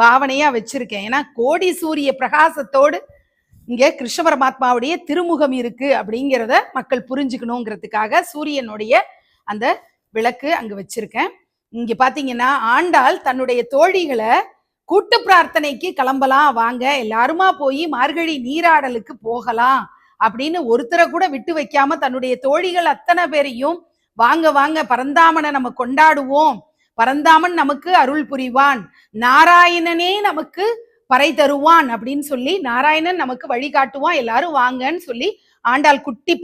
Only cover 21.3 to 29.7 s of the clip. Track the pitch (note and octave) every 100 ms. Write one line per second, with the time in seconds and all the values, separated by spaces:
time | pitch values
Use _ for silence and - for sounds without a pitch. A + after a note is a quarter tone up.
21.3 | C4+ G#3+ D#4+ D4 C#4+ C#4 C#4 C#4 B3+ B3+
22.3 | B3 C4+ D4+ F#4 F4 E4 D4 - F4 E4+
23.3 | D4+ C#4 A#3 C#4 E4+ _ _ _ - A#3
24.3 | D#4+ D#4+ C#4+ C#4+ D#4 D4+ A#3+ C4+ D4 E4
25.3 | D#4+ D4 C#4+ B3 - B3 C#4 D#4 D4 C4
26.3 | C#4 D#4 G#3+ - _ _ - A#3 C#4+ D#4+
27.3 | D#4+ F4+ E4+ C#4 C#4+ E4+ F4+ C4 D4+ C4+
28.3 | C4 B3+ A#3+ C#4 B3+ E3+ _ _ F#3 A3
29.3 | C#4 E4 F4 F4